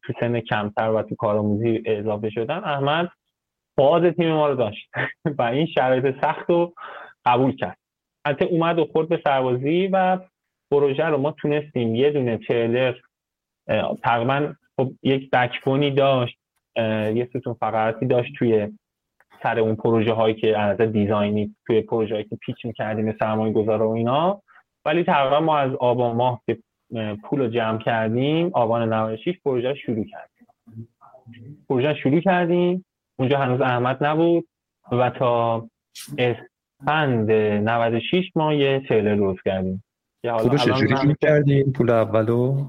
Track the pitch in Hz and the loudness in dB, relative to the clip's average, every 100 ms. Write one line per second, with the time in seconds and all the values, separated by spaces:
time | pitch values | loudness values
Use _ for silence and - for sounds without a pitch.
0 | - - 120 120 113 110 104 104 113 110 | -8 -4 -2 -2 -2 -4 -2 -2 0 0
1 | 104 - 113 104 104 104 113 110 113 107 | -2 -4 -2 0 0 0 0 -2 -2 -4
2 | 107 104 110 110 113 165 190 143 139 160 | -4 -4 -4 -4 -4 -6 -6 -4 -2 -2
3 | 175 - _ _ _ _ _ - 135 165 | -2 -8 _ _ _ _ _ 2 4 4
4 | 175 170 165 156 147 131 110 104 - - | 2 2 0 2 2 0 -2 -4 -10 -6
5 | - - 160 139 120 131 160 156 127 131 | -6 -6 -6 -2 0 0 0 0 2 2
6 | 135 135 151 156 - 175 175 - - - | 0 0 -2 -2 0 0 0 -6 -18 -16
7 | - _ - 123 131 - 92 92 _ _ | -20 _ 0 2 2 -2 -6 -10 _ _
8 | _ _ 143 139 175 165 165 170 151 160 | _ _ -4 -2 0 2 2 0 0 -2
9 | 160 165 147 135 127 123 139 170 190 190 | -2 -2 0 0 0 -2 0 0 0 0
10 | 185 185 185 _ _ _ _ 143 143 135 | 0 -2 -6 _ _ _ _ 2 2 2
11 | 160 147 143 151 151 147 151 131 117 113 | 0 0 -2 -4 -2 -2 -2 -2 0 2
12 | 139 147 123 110 - 123 113 120 131 - | 2 2 0 -2 -2 0 0 0 0 -2
13 | _ _ _ _ _ _ - 110 90 - | _ _ _ _ _ _ -4 -2 -2 -4
14 | - 117 117 139 147 - _ - 131 - | 0 0 2 0 -2 -8 _ -4 -4 -2
15 | 131 135 135 127 123 - - 135 143 135 | -2 -2 0 0 0 -2 -2 0 2 2
16 | 135 131 123 - _ _ _ - 110 110 | 2 2 -2 -6 _ _ _ -4 -2 0
17 | 107 113 123 127 123 113 110 110 110 113 | 0 -2 -2 -6 -8 -6 -2 0 0 0
18 | 131 123 123 143 120 110 104 107 _ _ | 0 0 -2 -2 2 2 0 -8 _ _
19 | _ _ _ - 123 113 110 110 120 113 | _ _ _ -8 -4 0 0 0 2 2
20 | 110 110 110 110 113 104 104 95 110 107 | 2 2 0 2 0 2 0 2 0 2
21 | 101 107 104 107 104 - - 113 107 117 | 0 0 0 -2 -4 -6 -2 0 0 -2
22 | 110 107 107 - - 127 120 110 107 110 | -2 -4 -6 -10 -10 -10 -10 -8 -6 -2
23 | 110 107 110 110 110 107 104 107 110 113 | -2 -2 -2 0 0 0 0 0 0 0
24 | 117 139 175 202 _ - _ _ 147 165 | 0 0 0 -4 _ -20 _ _ -2 0
25 | 170 156 135 143 160 151 135 131 123 120 | 2 2 2 2 2 2 0 0 0 2
26 | 120 117 127 120 - 113 _ _ _ 120 | 0 0 -2 -2 -4 -6 _ _ _ -8
27 | 107 107 - 139 123 117 110 110 127 113 | -6 -8 -8 -4 -2 -2 -2 -2 -2 -2
28 | 110 117 139 160 170 170 113 117 113 110 | 0 0 0 0 0 0 0 0 0 -2
29 | 110 110 - 180 143 127 123 139 - 110 | -2 -4 -6 -6 -2 -2 -2 -4 -6 -6
30 | 104 - - _ _ _ - 113 113 _ | -6 -12 -20 _ _ _ -20 -18 -18 _
31 | - - - 117 - 147 - 131 143 151 | -20 -20 -20 -20 -20 -14 -4 0 0 0
32 | 160 156 180 180 175 175 175 185 - _ | 0 2 2 2 2 2 2 -2 -6 _
33 | _ - 131 139 135 127 131 123 123 131 | _ -4 0 2 0 0 0 0 0 0
34 | 147 156 170 170 170 _ _ _ - 120 | 0 2 2 2 -2 _ _ _ -4 0
35 | 123 123 127 120 117 113 113 _ _ - | 0 0 0 2 0 -2 -6 _ _ -20
36 | - 147 160 156 - _ _ _ 143 156 | -10 -2 0 -2 -8 _ _ _ -2 0
37 | 143 120 110 110 107 104 107 117 117 113 | 2 2 2 2 4 2 2 2 2 0
38 | - 180 185 165 156 151 139 135 135 113 | 0 -2 0 0 0 2 2 0 2 2
39 | 104 104 98 95 - 95 92 95 - _ | 2 2 0 -2 -4 -2 -4 -6 -10 _
40 | _ _ 120 117 120 143 139 - 107 135 | _ _ -4 0 2 2 2 2 2 2
41 | 143 147 151 151 143 139 135 127 120 117 | 2 2 4 4 4 2 2 2 2 2
42 | 107 110 110 117 123 139 | 2 2 2 2 0 -2